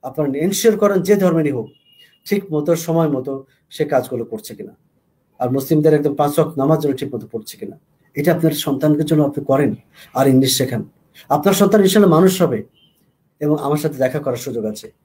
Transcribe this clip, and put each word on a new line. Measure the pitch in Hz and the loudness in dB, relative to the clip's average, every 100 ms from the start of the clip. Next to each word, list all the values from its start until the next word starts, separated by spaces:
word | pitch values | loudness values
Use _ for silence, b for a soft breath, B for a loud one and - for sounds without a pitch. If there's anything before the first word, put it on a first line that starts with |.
আপনারা | 131 139 143 135 175 | -10 -4 -4 -2 -2
এনশিওর | 202 226 202 | 2 2 2
করেন | 202 190 180 | 2 0 2
যে | 202 | 2
ধর্মেরই | 185 165 147 127 | 2 2 0 -4
হোক, | 110 _ _ _ b b - | -8 _ _ _ b b -4
ঠিক | 202 190 | -4 -2
মতো | 151 147 165 | -4 -2 -2
সময় | - 165 160 | 0 0 0
মতো | 131 131 135 - _ _ | -2 -6 -10 -14 _ _
সে | - 151 | -6 -2
কাজগুলো | 139 - 127 113 | -2 -2 -8 -8
করছে | 110 - 104 | -10 -12 -16
কিনা, | 104 - _ _ _ _ _ _ | -16 -18 _ _ _ _ _ _
আর | 127 135 | -2 -2
মুসলিমদের | 135 156 151 | 0 2 4
একদম | 151 147 147 | 4 0 -2
পাঁচ | 147 156 | -2 0
ওয়াক্ত | 151 139 | -2 0
নামাজ | 151 156 | 0 2
যেন | 151 131 | 0 -4
ঠিক | 135 | -6
মতো | 113 107 | -10 -10
পড়ছে | 113 - - | -14 -14 -16
কিনা, | 101 - _ _ _ 143 | -16 -16 _ _ _ -4
এটা | 151 | -2
আপনার | 160 160 - - | 2 0 -2 -4
সন্তানকে | 135 151 147 151 | 0 0 0 2
জন্য | 156 | 2
আপনি | 143 - - | 2 -2 -2
করেন | 135 131 - _ b b - | 0 0 -4 _ b b 0
আর | 135 | 4
ইংলিশ | 127 131 - | 4 4 0
শেখান, | 123 117 - _ _ b b | -2 -4 -8 _ _ b b
আপনার | 143 202 190 | 0 2 2
সন্তান | 196 214 | 4 4
ইনশাল্লাহ | 190 214 190 | 4 4 6
মানুষ | 156 185 185 | 6 4 4
হবে | 160 113 - _ _ _ _ _ _ _ | -2 -2 -8 _ _ _ _ _ _ _
এবং | 147 151 139 | -2 -2 -2
আমার | 147 | -2
সাথে | 156 139 | -2 -2
দেখা | 131 147 | -2 -2
করার | 139 120 139 | -6 -6 -6
সুযোগ | 117 104 | -6 -6
আছে। | 107 - _ | -8 -16 _